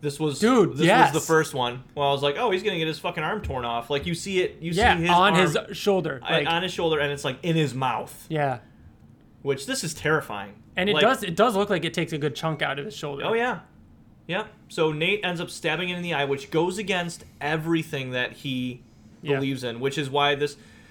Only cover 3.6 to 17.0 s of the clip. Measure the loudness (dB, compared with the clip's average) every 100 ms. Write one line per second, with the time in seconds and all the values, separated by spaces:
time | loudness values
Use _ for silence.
3.6 | -2 -4 -2 -2 -2 -6 -2 0 0 -2
4.6 | -6 2 4 4 4 6 6 6 4 2
5.6 | -6 -4 2 2 2 -6 0 0 2 0
6.6 | -2 0 2 2 0 0 -4 -4 0 2
7.6 | 2 0 -2 -2 -6 -14 -6 -2 0 -2
8.6 | -8 -20 -20 -20 -20 -20 -20 -12 -4 -4
9.6 | -2 -4 -4 -4 0 0 0 -10 -10 -16
10.6 | -12 -2 0 4 4 4 -2 2 2 4
11.6 | 0 0 -2 -4 -4 -2 -4 -2 -4 -2
12.6 | -4 -4 -8 -10 -10 -6 -2 0 0 -4
13.6 | -10 -20 -20 -20 -20 -20 -6 -6 -6 -14
14.6 | -14 0 0 2 0 0 -2 -4 -8 -6
15.6 | -4 -2 -4 -4 -4 -2 0 -2 -2 0
16.6 | 0 -2 -2 -2